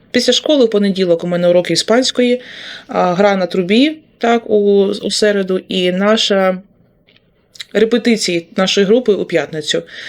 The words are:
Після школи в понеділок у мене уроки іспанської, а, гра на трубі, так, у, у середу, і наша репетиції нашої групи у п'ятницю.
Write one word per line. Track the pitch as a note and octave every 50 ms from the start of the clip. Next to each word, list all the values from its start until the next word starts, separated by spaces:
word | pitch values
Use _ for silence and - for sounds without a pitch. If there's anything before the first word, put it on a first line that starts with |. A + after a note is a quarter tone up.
| _ _
Після | - B3 A#3+ B3+
школи | B3 - - - D#4 C#4 B3
в | A3
понеділок | - G3+ G3+ G3+ F#3 F#3+ F#3+ F3 E3+ E3 -
у |
мене | F3 F3 F3 F3 F3
уроки | F3 F3+ F3 -
іспанської, | E3+ E3 - - A3+ B3 C4 - - - B3 B3 B3 B3 - - - - - - - - - -
а, | - F#3 F3+ F3+ F3+
гра | F3 G3+ G#3 G3
на | F#3+ F3+
трубі, | F3 - F#3+ F3+ E3+ G#3 A#3 C4+ D#4 D#4 - _ _ _ -
так, | - A#3 A#3 A#3 A#3 -
у, | - G#3 G3+ G3+ G3+ G3 G3 G3 G3+ G3+
у | - G#3
середу, | - - G#3+ G#3+ G3+ G3 F#3+ F#3 F#3 F#3 - -
і | F#3+ F#3+ F3+ F3+
наша | F3+ F#3 G3+ G#3 A3 A3 - - G3+ G3 F#3+ F#3 F#3 F#3 - _ _ _ _ _ _ _ _ _ _ _ _ _ _ _ _ _ _ - - _ -
репетиції | G#3 A3 A3 A#3 A#3+ - B3 A3+ G3+ - - F3 E3+ E3 - -
нашої | - F#3 F#3 - G3+ G3+
групи | F#3 A3 B3+ B3 A3+
у | G3 - F3+
п'ятницю. | - F3 D#3+ C#3+ - D#3 D#3 D3+ - - E3+ E3+ - - - -